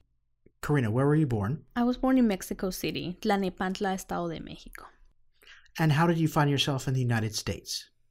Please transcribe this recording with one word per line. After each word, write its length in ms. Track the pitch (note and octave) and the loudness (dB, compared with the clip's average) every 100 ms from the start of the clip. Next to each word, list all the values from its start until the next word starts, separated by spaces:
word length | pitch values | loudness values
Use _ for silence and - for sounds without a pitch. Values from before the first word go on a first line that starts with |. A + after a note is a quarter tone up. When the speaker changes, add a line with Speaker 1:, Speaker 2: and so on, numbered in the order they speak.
| _ _ _ _ _ _ | _ _ _ _ _ _
Speaker 1:
Karina, 300 | - D3 A2+ | 0 2 2
where 140 | A#2 C#3 | 2 4
were 100 | D3+ | 4
you 100 | D3 | 2
born? 380 | A2+ G2+ D#3 - | 0 -2 -4 -6
Speaker 2:
I 80 | A#3+ | -2
was 140 | A#3+ B3 | 0 0
born 200 | C4 C4 | 2 4
in 120 | A#3 | 4
Mexico 420 | F#3 - F#3+ F#3+ | 2 -6 -6 -6
City, 480 | - D#3+ D3+ C#3+ F3+ | -4 -4 -4 -6 -4
Tlalnepantla, 760 | A3 G3 F#3+ F3+ F#3 F#3+ G3 | 0 0 0 -2 -4 -2 -4
Estado 340 | F#3+ - F3 E3+ | -4 -6 -6 -6
de 100 | D#3 | -8
México. 460 | - - - - - _ - _ _ _ - - - - | -12 -16 -18 -20 -20 _ -20 _ _ _ -20 -20 -10 0
Speaker 1:
And 140 | D#3+ | 2
how 160 | C#3+ E3+ | 4 4
did 120 | E3 | 4
you 100 | D#3+ | 2
find 200 | D#3+ C#3+ | 2 2
yourself 380 | C#3 - C3+ - | 2 0 -2 -2
in 80 | |
the 60 | C3 | 0
United 340 | B2 A#2 A2 | 0 0 -2
States? 540 | - - F#2 - - - _ _ | -4 -6 -8 -8 -10 -12 _ _